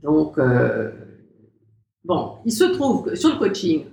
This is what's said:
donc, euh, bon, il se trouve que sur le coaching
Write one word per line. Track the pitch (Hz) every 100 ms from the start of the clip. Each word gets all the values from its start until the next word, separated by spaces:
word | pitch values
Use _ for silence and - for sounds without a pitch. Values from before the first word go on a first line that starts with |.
donc, | 147 156 151 -
euh, | 131 123 123 113 110 - - - _ _ _ _ _ _ _ _
bon, | 170 165 110 - 233
il |
se | 220 359
trouve | 359 277 190 -
que | -
sur | 311
le | -
coaching | 202 - 175 156 139